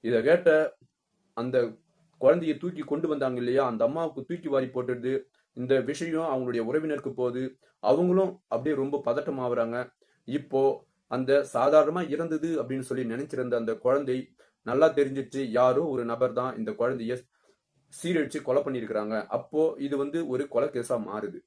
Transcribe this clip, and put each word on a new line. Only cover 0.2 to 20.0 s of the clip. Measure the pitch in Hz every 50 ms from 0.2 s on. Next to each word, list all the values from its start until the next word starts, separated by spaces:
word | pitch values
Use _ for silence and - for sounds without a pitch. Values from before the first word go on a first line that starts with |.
கேட்ட | 110 139 165 175 175 165 156 156 156 - - _ _ _ _ _ _ _ _ _ _ _ _
அந்த | - 120 127 127 131 120 110 - - _ _ _ _ _ _ _ _
குழந்தையை | - 135 160 180 170 156 147
தூக்கி | 147 - 180 180 151
கொண்டு | 143 - 147 151 160 160
வந்தாங்க | 151 143 135 131 127 123
இல்லையா, | 123 120 127 131 139
அந்த | 123 117 110 113
அம்மாவுக்கு | 117 143 165 165 156 131 - -
தூக்கி | _ 170 175 - 151
வாரி | 139 135 131
போட்டுடுது. | 120 131 131 123 127 123 120 117 127 131 135 - _ _ _ _ _
இந்த | _ 127 123 127 139 131
விஷயம் | 117 127 143 - 175 165 160 156 165 160
அவங்களுடைய | 135 131 127 123 120 117
உறவினருக்கு | 113 110 131 156 156 156 147 139 - 135
போகுது. | 120 123 127 123 123 127 127 127 - _ _ _ _ _
அவங்களும் | - 104 135 156 180 180 180 190 190 180 185 - _ _
அப்படியே | 113 117 127 156 151
ரொம்ப | 135 135 139 143 139 139
பதட்டமாகறாங்க. | 120 117 139 143 165 143 135 127 123 120 120 117 113 117 123 127 - _ _ _ _ _ _ _
இப்போ | - 127 147 131 - 127 135 135 135 131 - _ _ _ _ _
அந்த | _ 123 127 131 127 139 143 143 -
சாதாரணமா | - 123 123 147 147 156 147 147 160 180 175 147
இறந்தது | 139 151 165 165 160 151 151 165 165 147
அப்படின்னு | 123 120 135 135
சொல்லி | 127 - 127 127 127 113 113
நினைச்சிருந்த | 123 143 151 - 127 127 123 120
அந்த | 120 117 110 113
குழந்தை | 107 - 123 131 143 147 135 127 131 127 - _ _ - _ _ _
நல்லா | _ 113 120 135 156
தெரிஞ்சிச்சு, | 160 151 143 143 135 135 135 131 - - 135 135 120
யாரோ | 110 123 127 127 127 139 165 160
ஒரு | 135 123 120
நபர் | 117 117 120 127 123
தான் | 113 123 123 131 120
இந்த | 110 110 110
குழந்தைய | 104 - 117 123 131 123 113 113 123 127 - _ _ _ _ _ _ _ _ _ _ _ _ _ -
சீரழிச்சு | - - 165 180 165 147 - - 151
கொலை | - - 127 143
பண்ணிருக்கிறாங்க. | 143 139 131 123 113 107 110 107 107 107 110 107 101
அப்போ | - - 123 - - - 151 160 160 156 139
இது | 139 139 143
வந்து | 135